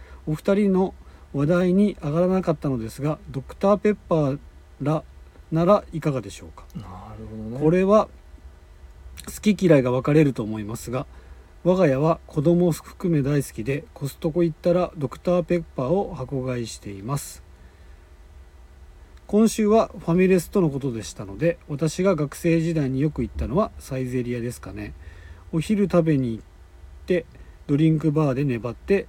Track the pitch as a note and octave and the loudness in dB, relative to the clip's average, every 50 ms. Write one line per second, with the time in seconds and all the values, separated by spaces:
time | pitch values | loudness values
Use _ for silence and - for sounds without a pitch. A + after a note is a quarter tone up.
0 | - - - - - D#3 D#3 - - - G3 G3+ G#3+ G3 F#3+ F#3 F#3+ - - - | -20 -20 -20 -10 -6 -6 -6 -2 0 0 2 2 4 4 4 2 2 0 -2 -8
1 | - - - - - - - C#3 C#3+ D3 F3+ F3 F#3 F3+ F3+ G3 G#3 G3+ - - | -20 -20 -20 -20 -16 -8 -4 -2 0 2 2 4 4 4 4 4 4 2 0 -2
2 | - D3 D3 E3+ F3+ F3+ F#3 F#3+ F3+ F3 D#3+ - - D3 C3 A#2+ A2 A2+ - - | -4 -2 0 2 2 2 2 0 0 0 -2 -2 -2 -4 -2 -4 -4 -6 -8 -4
3 | C3+ D3+ D3 - - - B2 C#3 - - - - - G3 G#3 G3 - G#3 G#3 - | -4 -4 -4 -4 -8 -12 -10 -10 -10 -10 -6 0 2 4 4 4 4 2 0 0
4 | - - F3+ D#3+ D3 C3+ C3+ C#3+ - - - - - - - - C#3 C#3+ D#3 D#3 | -2 0 0 2 2 0 -2 -4 -8 -14 -20 -20 -20 -20 -12 -6 -2 -2 -2 -2
5 | - - - - - - - - - - D#3+ D#3+ E3+ F3 G#3 G3 - - - D#3+ | -4 -8 -16 -20 -20 -20 -20 -20 -10 -4 -2 2 4 6 4 4 4 0 -8 -4
6 | - D#3+ C3+ B2+ G#2+ G2+ - - - D#2+ - - - - - - G#2 F#2 F2+ F#2 | -2 -2 -2 -2 -4 -8 -12 -16 -16 -18 -20 -20 -20 -18 -16 -16 -14 -14 -16 -16
7 | G2+ G#2+ G#2+ A2 A2 A2 A2 A2 A2 A2 A#2+ C3 D3+ D#3 F3 F#3 F#3+ G3 G#3 A3 | -16 -16 -16 -16 -14 -14 -12 -12 -10 -10 -4 -2 0 0 2 2 2 4 4 2
8 | - - - - - - - - - - - - - - - - - - - - | 2 0 -4 -18 -20 -20 -20 -20 -20 -20 -20 -20 -20 -20 -20 -20 -20 -20 -20 -20
9 | - - - - - - - - - G#3+ G3+ - F#3+ E3+ D#3 C#3 B2 B2+ B2 B2+ | -20 -20 -18 -18 -16 -16 -12 -2 0 0 2 4 4 6 6 6 6 4 0 0
10 | B2 D3 D3 D#3 D#3 C#3 A#2+ - A2 G#2 A2 A2 G#2 G2+ A#2 - - A#2 A#2 C3 | 0 4 4 6 6 4 4 0 -4 -4 -4 -6 -6 -8 -10 -10 -8 -6 -6 -6
11 | D3 - - - - - - - - - - - - E3 F#3 F#3 F#3 D3 C3 C3 | -6 -8 -14 -20 -20 -20 -20 -20 -20 -20 -16 -4 0 2 4 4 4 4 4 4
12 | D3+ D#3+ E3 - - - - D#3 C3+ E3+ F3 F3 F3+ F3 D3+ - - - - - | 2 2 0 0 -4 -8 -4 0 2 4 4 4 4 2 2 -2 -6 -16 -12 -6
13 | - F3+ E3 D3 C3 C3+ D3 C#3+ C3+ - - - G#2+ C3 C3+ D3+ - - - - | -2 0 2 2 2 2 0 0 -2 -2 -6 -8 -6 -4 -4 -6 -6 -10 -12 -8
14 | C#3+ C3+ - - - E3 D3 F3 E3+ E3+ D#3 - - F3+ E3+ F3+ F3 - - F3 | -8 -8 -6 -6 -4 -2 0 0 0 0 0 -2 0 2 2 2 0 -2 -4 -4
15 | C#3 B2+ - - - F#3 F3 F3+ E3 - F3+ E3+ D#3+ - - - B2+ C3 E3+ G3 | -6 -6 -6 -6 -2 0 0 0 2 0 -2 -2 -2 -4 -8 -6 -2 0 0 0
16 | G3+ - - B2+ C3 B2 C#3+ C3 B2+ C3 B2 A#2+ A#2 A2 - - - G#2 G2 F#2+ | 0 -2 -6 -10 -10 -8 -6 -6 -4 -4 -4 -6 -6 -8 -10 -14 -14 -14 -12 -10
17 | G2 A2+ C#3 C#3+ - - - - - - - - - - - - - - - - | -8 -6 -6 -6 -6 -8 -16 -18 -20 -20 -20 -20 -20 -20 -20 -20 -20 -20 -20 -20
18 | - - - - - - - - - - - - - - - - - - - - | -20 -20 -20 -20 -20 -20 -20 -20 -20 -20 -20 -20 -20 -20 -20 -20 -20 -20 -20 -20
19 | - - - - - - - G#3 A3+ G#3+ - - G#3+ G#3 G#3+ A3+ F#3+ - - G3 | -20 -20 -20 -20 -6 0 4 4 4 4 4 2 2 4 4 4 4 2 -2 -6
20 | D3+ E3 E3 F3 F#3+ F#3 F#3+ F3+ - - - G#3 F3 D3+ C3+ C3+ C3 C#3 A#2 A2 | -2 0 2 4 4 4 4 2 0 0 0 2 2 2 0 -2 -4 -4 -6 -6
21 | G2+ - - - G#2+ F#2+ G2 G#2 D3 E3+ E3 - - - D3 C3+ E3 D#3 - - | -8 -10 -12 -12 -12 -12 -6 -2 0 0 0 -2 -6 -10 -6 -4 -4 -2 -2 0
22 | F#3 G3 F#3+ D3+ D3 C#3 - - - E3+ D#3+ E3 D#3+ E3+ E3 E3 C#3+ C3 C3 C3 | 0 0 2 0 -2 -4 -6 -4 0 0 2 2 2 0 0 0 -2 -2 0 0
23 | D3 D#3 - - A#2+ - - - - G#2 B2 F#3+ G#3+ - - - - - C3+ C3 | -2 -2 -2 -2 -6 -4 -4 -4 -4 -2 0 -2 -2 -2 -4 -12 -12 -8 -6 -6
24 | C3 B2 B2 B2+ A#2+ A#2+ B2 A#2+ A#2 B2 A#2+ - - F#2+ F#2 G#2 G#2 G2 - - | -6 -4 -4 -4 -4 -4 -4 -6 -6 -8 -8 -10 -14 -14 -12 -12 -12 -12 -14 -16
25 | - - - - - - - - - - - E3 D3+ - G#3+ G3 G3+ E3 - F3 | -18 -20 -20 -20 -20 -20 -20 -20 -12 -6 -4 -4 -2 0 0 2 2 2 4 2
26 | D#3+ D#3+ D3+ C3+ C3 A#2+ A2 G2 - - - - - - - - - - - - | 4 4 2 2 0 -2 -4 -8 -10 -16 -20 -20 -20 -20 -20 -20 -20 -20 -20 -10
27 | - - F#3 F3 D#3+ - - - - - - - - - D3 C#3 D#3+ D#3+ D#3+ D3+ | -4 -2 -2 -2 -2 -6 -12 -20 -20 -20 -20 -14 -4 -2 2 4 4 4 4 2
28 | D3+ D#3 C#3+ D#3 D#3 C#3+ B2+ B2+ D3 C#3 A#2+ A2+ G#2 A#2+ A#2 - - - G3 F#3+ | 2 0 2 2 2 0 0 0 -2 -2 -2 -4 -4 -8 -10 -6 -2 0 0 0
29 | - | 0